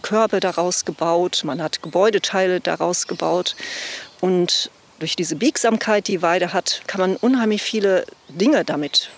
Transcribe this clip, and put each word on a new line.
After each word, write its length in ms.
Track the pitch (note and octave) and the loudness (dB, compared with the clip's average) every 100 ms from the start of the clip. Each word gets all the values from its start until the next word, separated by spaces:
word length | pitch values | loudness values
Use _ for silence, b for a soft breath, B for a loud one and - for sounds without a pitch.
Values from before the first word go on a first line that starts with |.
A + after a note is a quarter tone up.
Körbe 380 | - G#3+ A3 G3 | -2 0 2 0
daraus 440 | F#3 E3+ F3+ - | 0 0 0 -2
gebaut, 580 | - E3 E3 E3+ F3+ - | -4 -2 0 2 2 -2
man 180 | D#3 E3+ | -4 -4
hat 200 | D#3 - | -4 -6
Gebäudeteile 760 | E3 - A3 G3+ - G3 F#3+ F3+ | -2 2 4 2 0 0 0 0
daraus 460 | F3 E3 E3+ F3 - | -2 0 0 -2 -4
gebaut. 500 | F3 E3 F3 - B B B B B B - | -4 -2 -2 -2 B B B B B B -4
Und 500 | F#3 F3+ F3 - - - _ - | 0 2 2 0 -4 -12 _ -10
durch 180 | D#3+ - | -6 -4
diese 200 | E3 D#3 | -4 0
Biegsamkeit, 720 | C4+ - A3+ A3 - G#3 - | 0 2 2 2 2 0 0
die 140 | F3+ | 0
Weide 300 | E3+ F3+ F3 | 2 2 0
hat, 300 | - - - - | -2 -2 -4 -6
kann 140 | F#3+ | -2
man 160 | F#3 F#3+ | 0 2
unheimlich 460 | A#3+ C4 A3 G#3 | 2 4 2 0
viele 420 | - A3 G3 F#3 - - - | -2 0 2 2 0 -10 -10
Dinge 360 | D#3+ A#3 C4 | 0 4 4
damit 460 | D#3 D3 D3 - - | 2 -2 -2 -2 -2